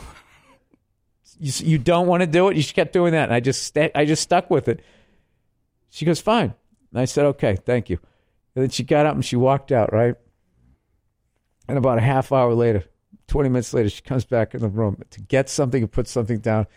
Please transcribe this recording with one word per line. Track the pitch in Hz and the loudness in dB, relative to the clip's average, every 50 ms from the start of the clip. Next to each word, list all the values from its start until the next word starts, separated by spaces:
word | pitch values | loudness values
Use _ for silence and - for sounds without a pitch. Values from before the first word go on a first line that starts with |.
| - - - - - _ _ _ _ _ _ _ _ _ _ _ _ _ _ _ _ _ _ _ _ _ _ - | -20 -20 -20 -20 -20 _ _ _ _ _ _ _ _ _ _ _ _ _ _ _ _ _ _ _ _ _ _ -10
"You | 156 135 | -8 -8
s-, | - - | -8 -4
you | - 160 160 143 | 0 0 0 2
don't | 117 175 170 175 180 175 | 2 2 2 2 2 2
wanna | 175 175 185 | 2 2 0
do | 160 147 175 185 196 | 2 2 2 2 2
it?" | - 156 | 2 0
She | 135 - - | -2 -2 -2
kept | 196 165 - | -2 -2 0
doing | - 185 175 170 | 0 0 2 2
that, | 165 156 127 | 2 0 0
and | - 117 | 0 0
I | 120 | 0
just | 117 135 127 - | 0 -2 -4 -4
sta-, | - - - 147 156 160 - | -8 -4 -2 -2 -2 0 0
I | 135 151 | 0 0
just | 147 156 151 | 2 0 -2
stuck | - - 175 175 180 - | 0 0 0 0 2 2
with | 180 139 - - | 0 0 0 0
it. | - - - _ _ _ _ _ _ _ _ _ _ _ _ _ _ _ _ _ _ _ _ _ | -4 -4 -8 _ _ _ _ _ _ _ _ _ _ _ _ _ _ _ _ _ _ _ _ _
She | - - 151 | -12 -4 -2
goes, | 170 160 - | 0 0 0
"Fine." | - 208 233 233 160 - - - _ _ _ _ _ _ | 0 0 2 2 0 -2 -4 -10 _ _ _ _ _ _
And | - 117 | -4 -2
I | 131 | -2
said, | - - 143 147 | 0 0 2 2
"Okay, | 143 139 - 156 117 95 - - | 2 2 0 0 0 0 0 -2
thank | - 123 120 - - | -2 -2 -2 -2 -4
you." | 87 - - _ _ _ _ _ _ _ _ _ - | -6 -6 -8 _ _ _ _ _ _ _ _ _ -4
And | 131 131 | -2 -2
then | 131 | -2
she | - - | -2 -4
got | 123 - 156 147 147 | -2 0 2 2 2
up | 151 139 | 2 0
and | 135 - | -2 -4
she | - 123 | -2 0
walked | 120 123 131 139 139 - - | 2 2 2 2 0 0 0
out, | 139 117 101 - | 0 0 2 2
right? | - 110 120 120 123 - _ _ _ _ _ _ _ _ _ _ _ _ _ _ _ _ _ _ _ _ _ _ _ _ _ _ _ _ _ - | 2 2 0 0 -2 -4 _ _ _ _ _ _ _ _ _ _ _ _ _ _ _ _ _ _ _ _ _ _ _ _ _ _ _ _ _ -4
And | 131 135 | -2 0
about | 120 131 120 113 | 2 2 2 2
a | |
half | 110 143 135 131 127 - | 2 2 2 0 0 0
hour | 135 131 123 120 117 | 0 2 2 2 2
later, | 117 120 117 107 101 - - _ _ _ _ - - _ - | 2 2 2 0 0 -4 -8 _ _ _ _ -20 -20 _ -4
twenty | - 151 143 131 | -2 0 0 0
minutes | 123 123 113 - | 0 -2 -2 -2
later, | - 123 110 101 | -2 0 0 0
she | - - | -2 -6
comes | - - 135 127 - | -8 -6 -4 -4 -2
back | - 127 117 107 - | -2 0 -2 -2 -2
in | - 120 | -4 -4
the | 113 104 | -4 -4
room | 98 113 110 101 92 - - - | -2 -2 -2 -2 -4 -6 -10 -18
to | - 104 | -20 -20
get | 101 - 135 131 135 - | -6 -2 0 0 0 0
something | - - 143 123 127 131 | -2 -2 -2 0 0 -2
and | 110 - | -2 -2
put | - 131 117 - | -2 -4 -4 -4
something | - 123 113 110 117 107 | -4 -4 -2 -2 -4 -4
down, | 110 113 110 110 104 - _ | -2 0 0 0 -2 -4 _